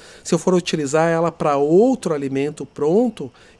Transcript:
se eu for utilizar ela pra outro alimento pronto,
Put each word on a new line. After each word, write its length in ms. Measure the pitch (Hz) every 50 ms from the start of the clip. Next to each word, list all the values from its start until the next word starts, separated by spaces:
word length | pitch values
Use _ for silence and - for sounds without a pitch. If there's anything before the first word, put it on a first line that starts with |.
| - - - -
se 120 | - - 185
eu 40 | 165
for 140 | - 190
utilizar 560 | 185 180 175 - - 160 147 135 139 156 160 170
ela 240 | 165 165 170 165
pra 240 | 160 - 165 156 143
outro 560 | 139 143 147 165 185 226 262 262 254 - 175
alimento 540 | 160 143 139 135 135 135 139 151 151 - 143
pronto, 680 | - _ - 143 151 170 214 254 240 220 - 151 123 - - - - - _